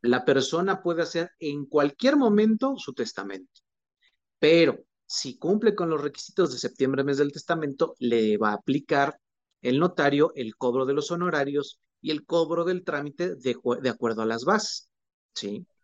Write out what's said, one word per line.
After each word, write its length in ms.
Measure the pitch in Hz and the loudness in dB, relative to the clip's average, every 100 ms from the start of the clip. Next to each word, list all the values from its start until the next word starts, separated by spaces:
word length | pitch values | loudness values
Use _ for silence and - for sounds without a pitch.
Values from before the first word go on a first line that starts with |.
La 220 | 120 127 | 2 0
persona 580 | 143 135 123 165 190 190 | 2 2 2 -2 -2 -2
puede 200 | 175 165 | -2 -2
hacer 280 | 160 170 175 _ | -2 -4 -6 _
en 260 | 156 143 | -8 -8
cualquier 520 | 139 147 143 - 254 294 | -2 0 0 2 2 4
momento 580 | 247 208 220 220 262 269 | 4 4 4 2 0 -4
su 160 | - | -8
testamento, 720 | 127 110 - 98 95 90 _ _ _ _ _ _ _ _ _ | -8 -8 -8 -10 -12 -14 _ _ _ _ _ _ _ _ _
pero 460 | 147 170 156 - _ _ _ | 4 6 6 2 _ _ _
si 320 | - 131 - | -8 -8 -6
cumple 360 | 156 214 226 | 0 2 2
con 140 | 202 170 | 0 -2
los 140 | 156 | -2
requisitos 500 | 147 143 - - 170 | -4 -8 -10 -2 -2
de 60 | 123 | 0
septiembre, 460 | - - 131 135 | -8 -2 2 2
mes 120 | 139 139 | 2 2
del 160 | 143 | 0
testamento, 640 | - - 165 151 135 165 - | -2 -4 -2 -2 -2 -2 0
le 380 | 123 117 110 104 | 2 4 4 2
va 140 | 107 | 0
a 40 | |
aplicar 640 | 104 - 139 - 143 139 - _ _ _ _ | -2 -2 -2 0 0 0 -4 _ _ _ _
el 160 | 127 135 | -2 0
notario 540 | 180 180 143 143 156 | 0 2 2 4 2
el 220 | - 117 - | 0 -10 -4
cobro 280 | 123 123 | -2 0
de 80 | 131 | 0
los 180 | 143 147 | -2 -2
honorarios 680 | 170 180 156 139 143 139 - _ _ | -4 -2 -2 -2 -2 -6 -14 _ _
y 80 | - | -6
el 160 | 151 - | -6 -2
cobro 380 | 170 160 165 | 0 0 -2
del 200 | 170 180 | -2 -4
trámite 500 | 180 147 147 143 175 - | -4 -6 -8 -6 -6 -4
de 200 | 127 120 | -6 -4
jue-, 240 | 120 120 | -4 -2
de 80 | 127 | -4
acuerdo 340 | 117 117 110 | -2 -4 -2
a 40 | 110 | -4
las 180 | 117 | -2
bases, 460 | 131 208 208 - _ _ _ _ _ | 0 0 -2 -12 _ _ _ _ _
¿sí? 320 | - 101 104 180 _ | -12 -10 -12 -14 _